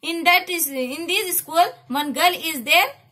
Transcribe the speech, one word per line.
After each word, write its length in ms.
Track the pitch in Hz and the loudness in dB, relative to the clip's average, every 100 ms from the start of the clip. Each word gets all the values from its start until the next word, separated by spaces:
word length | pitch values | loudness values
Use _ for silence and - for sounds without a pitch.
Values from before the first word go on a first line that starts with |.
in 240 | 311 339 | -6 0
that 240 | 330 349 359 | 2 2 2
is, 200 | 349 285 | -4 -4
in 380 | 269 254 294 285 | -4 -6 -6 -2
this 300 | 381 381 - | -2 0 -4
school, 300 | - 311 359 - _ | -2 2 2 0 _
one 260 | 269 294 | -4 -4
girl 180 | 277 349 359 320 | 2 2 2 -4
is 100 | 311 | -6
there. 240 | 226 330 440 - _ | 2 4 4 -4 _